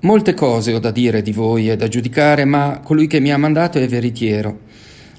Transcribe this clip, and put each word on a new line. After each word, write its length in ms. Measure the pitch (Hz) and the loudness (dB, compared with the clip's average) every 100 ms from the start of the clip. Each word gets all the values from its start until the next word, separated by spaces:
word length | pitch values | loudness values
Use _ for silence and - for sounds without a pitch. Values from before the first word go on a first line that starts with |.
Molte 340 | 175 214 214 - | 4 4 2 0
cose 400 | 139 117 110 113 | 0 0 0 -2
ho 40 | |
da 120 | 104 | -2
dire 320 | 110 123 107 | 0 0 0
di 80 | 101 | -2
voi 400 | 104 110 113 110 | -2 -2 0 0
e 40 | 107 | -2
da 120 | 113 | -2
giudicare, 580 | 120 120 156 147 147 139 | -2 -4 0 2 4 2
ma 360 | 143 143 - | 0 0 -4
colui 240 | - 156 156 | -2 0 2
che 120 | 156 | 2
mi 120 | 139 | 0
ha 60 | 143 | 0
mandato 420 | 151 151 170 151 | 0 0 0 0
è 80 | 127 | -2
veritiero, 720 | 120 120 113 113 104 107 104 - - - - - | -2 -4 -4 -2 -2 -4 -8 -18 -20 -20 -20 -20